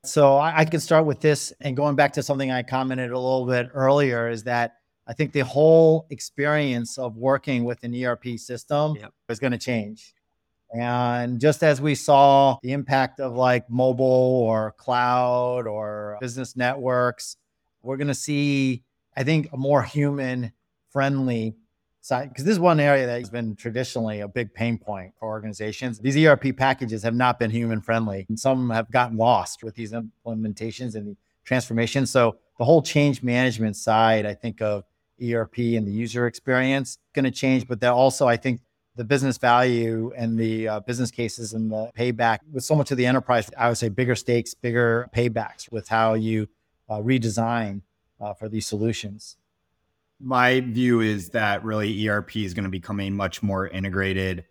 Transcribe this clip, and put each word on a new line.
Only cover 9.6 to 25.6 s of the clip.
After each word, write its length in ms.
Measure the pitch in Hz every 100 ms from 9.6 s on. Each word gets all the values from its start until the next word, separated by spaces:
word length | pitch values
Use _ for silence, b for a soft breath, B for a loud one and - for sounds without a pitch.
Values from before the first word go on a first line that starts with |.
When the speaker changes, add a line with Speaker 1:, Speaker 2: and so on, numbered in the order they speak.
| - 120 104 110 - _ _ _ _ _ _
Speaker 1:
And 640 | 117 120 123 123 120 120 123
just 240 | 147 147
as 200 | 160 135
we 120 | 151
saw 600 | 139 - 139 139 139 139 123
the 100 | 123
impact 480 | 139 131 135 127 -
of, 140 | 131
like, 340 | 120 127 123 120
mobile 380 | 120 127 123 131
or 680 | 127 127 127 113 110 107 -
cloud 880 | - 123 123 123 123 123 123 123 113
or 500 | 107 107 104 104 104
business 340 | 123 123 123 127
networks, 800 | 123 139 127 123 123 123 - - _ _ _ _
we're 160 | 120 135
gonna 160 | 147
see, 680 | 127 - 143 143 139 135 123 _ _ _
I 100 | -
think, 260 | 135 160 151
a 60 | 135
more 240 | 135 143
human-friendly 1700 | 120 151 143 143 131 127 117 _ _ _ _ 139 139 139 131 117 110 110 _ _ _ _
side, 300 | - 127 139
'cause 100 | 127
this 100 | 151
is 40 | 202
one 220 | 175 156
area 260 | 143 139 123
that 140 | 120
has 100 | 104
been 240 | 117 113
traditionally 640 | 104 120 117 127 123 110 107
a 80 | 101
big 260 | 110 110
pain 240 | - 117 113
point 380 | - 101 92 _
for 80 | 110
organizations. 720 | 107 107 101